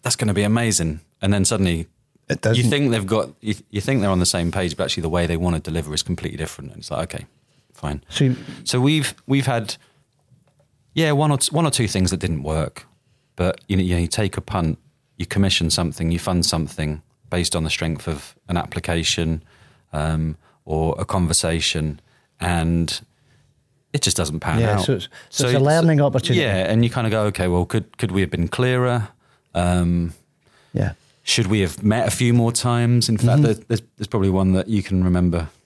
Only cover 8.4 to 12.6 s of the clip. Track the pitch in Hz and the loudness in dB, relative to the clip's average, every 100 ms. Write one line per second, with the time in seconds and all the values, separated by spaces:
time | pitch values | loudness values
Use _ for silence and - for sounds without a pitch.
8.4 | - - - 127 135 156 135 - - 135 | -8 -12 -4 0 2 0 -2 -8 -2 0
9.4 | 127 120 104 - _ _ _ _ _ _ | 2 -2 -4 -12 _ _ _ _ _ _
10.4 | _ _ _ _ _ - 160 143 151 135 | _ _ _ _ _ -2 2 4 2 2
11.4 | - 143 156 123 113 98 92 85 87 80 | 0 2 0 2 0 2 0 0 -2 -2
12.4 | 71 78 | -2 -2